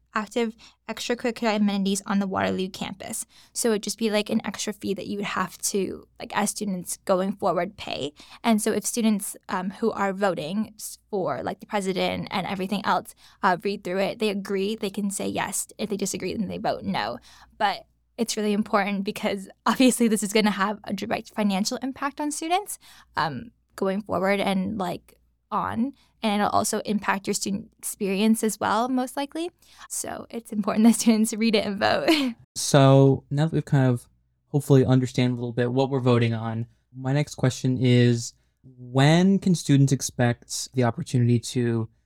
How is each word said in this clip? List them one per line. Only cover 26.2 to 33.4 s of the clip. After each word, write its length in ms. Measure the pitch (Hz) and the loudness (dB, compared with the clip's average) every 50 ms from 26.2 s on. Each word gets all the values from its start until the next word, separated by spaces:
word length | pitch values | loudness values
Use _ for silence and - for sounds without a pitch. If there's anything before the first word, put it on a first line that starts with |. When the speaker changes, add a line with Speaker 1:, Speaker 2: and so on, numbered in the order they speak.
Speaker 1:
and 200 | - 220 202 208 | -2 -2 0 0
it'll 80 | 208 - | 0 2
also 260 | - 202 208 - - 214 | 2 0 0 0 -2 -4
impact 440 | - 214 208 208 - - 196 196 - | -2 -2 -4 -2 -2 -2 -4 -2 -2
your 80 | - 208 | -4 -4
student 380 | - - 214 196 208 - - _ _ | -4 -4 -4 -6 -6 -8 -12 _ _
experience 640 | - - - - 214 185 196 185 220 220 226 - - | -12 -10 -8 -4 -4 -2 0 2 4 4 4 2 2
as 160 | 220 - - | -2 -2 -2
well, 280 | 214 202 196 220 240 | -2 0 0 0 0
most 300 | 262 262 254 254 254 - | 0 0 -2 -2 -4 -4
likely. 320 | 285 285 277 - 320 339 370 - _ _ _ - - - - | -6 -6 -6 -6 -8 -8 -8 -10 _ _ _ -20 -20 -16 -12
So 380 | - - - - - - - - | -10 -8 -8 -8 -10 -10 -12 -12
it's 220 | - 233 233 - | -12 -12 -10 -8
important 340 | 220 214 196 202 190 208 214 | -6 -4 -2 0 4 6 8
that 80 | 233 220 | 8 8
<laughs> 40 | - | 6
students 340 | - 226 226 214 220 220 226 | 6 4 4 4 4 0 0
read 220 | 208 226 226 208 | 0 2 4 4
it 100 | 220 - | 2 2
and 140 | 208 196 196 | 0 -2 0
vote. 280 | 214 214 - - - 330 | 2 2 2 2 4 2
<laughs> 260 | 320 302 269 254 233 - - _ - | 2 2 2 -2 -4 -6 -14 _ -8
Speaker 2:
So 680 | - - - - 143 135 135 135 139 139 135 135 131 - - | -6 0 4 6 6 8 8 8 8 8 6 4 2 -2 -4
now 140 | 143 143 | -2 -2